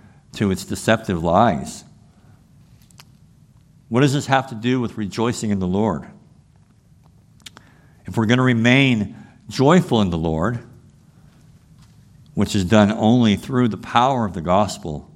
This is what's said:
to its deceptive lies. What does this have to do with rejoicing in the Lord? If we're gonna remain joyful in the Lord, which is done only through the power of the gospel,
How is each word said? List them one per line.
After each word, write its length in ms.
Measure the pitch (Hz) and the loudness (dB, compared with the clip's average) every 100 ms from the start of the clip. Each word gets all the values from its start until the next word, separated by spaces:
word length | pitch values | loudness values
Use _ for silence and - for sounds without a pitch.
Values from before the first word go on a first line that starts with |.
| - _ _ | -20 _ _
to 160 | - 104 | -4 -2
its 140 | 90 | -2
deceptive 580 | - 101 - 110 - 87 | -6 -6 0 0 -2 -4
lies. 640 | 85 90 117 78 - - - - - _ _ _ _ _ _ _ _ - - _ _ _ _ _ _ _ - | 0 2 2 0 -6 -14 -20 -20 -20 _ _ _ _ _ _ _ _ -20 -20 _ _ _ _ _ _ _ -4
What 100 | 117 | 0
does 140 | 143 | 2
this 100 | 139 123 | 0 0
have 200 | 135 127 | -2 -2
to 60 | |
do 260 | 113 117 131 | -6 -2 -2
with 160 | 113 - | -4 -6
rejoicing 540 | 104 92 117 120 110 | -8 -4 -4 -4 -4
in 80 | 101 | -4
the 80 | 90 | -2
Lord? 400 | 98 110 76 - - _ _ _ _ _ _ _ _ _ _ _ _ - - - _ _ _ - | -2 -2 -2 -8 -20 _ _ _ _ _ _ _ _ _ _ _ _ -20 -20 -20 _ _ _ -8
If 100 | 92 | -2
we're 80 | |
gonna 180 | 110 123 | 0 2
remain 720 | 127 117 117 131 135 117 98 - - _ - | 2 2 4 4 4 2 -2 -8 -20 _ -10
joyful 500 | - 135 180 180 117 | 0 4 4 4 0
in 80 | 98 | 0
the 80 | 85 | -2
Lord, 440 | 80 80 95 120 - - - _ _ _ - _ _ - _ - - _ _ - - | -2 -2 -2 -4 -10 -20 -20 _ _ _ -20 _ _ -20 _ -20 -20 _ _ -20 -10
which 240 | - 98 107 | -4 -2 0
is 80 | |
done 260 | 90 107 101 | 2 4 4
only 460 | 110 110 123 113 98 | 2 2 4 4 2
through 320 | - 131 123 | -2 -2 -2
the 80 | 95 | -2
power 480 | - 120 127 131 | -4 0 2 0
of 80 | 107 | -4
the 80 | 87 | -4
gospel, 680 | 80 92 101 - - 73 - | 0 2 0 -4 -10 -10 -12